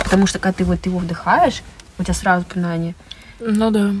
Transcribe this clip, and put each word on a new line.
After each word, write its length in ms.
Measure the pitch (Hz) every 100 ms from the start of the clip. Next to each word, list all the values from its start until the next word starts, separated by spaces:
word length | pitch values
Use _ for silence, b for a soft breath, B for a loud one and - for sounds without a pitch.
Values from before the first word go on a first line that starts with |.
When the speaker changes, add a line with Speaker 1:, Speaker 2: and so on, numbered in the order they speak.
Speaker 1:
потому 220 | - 190 196
что, 140 | -
когда 140 | 185
ты 100 | 185
вот 200 | 180 175 185
его 100 | 180
вдыхаешь, 600 | 175 170 - 240 339 - B B - -
у 40 |
тебя 100 | 185 180
сразу 300 | 190 180 175
воспоминания. 500 | 185 175 165 165 175 B B B B
Speaker 2:
Ну 300 | 233 208 220
да, 200 | 214 202 196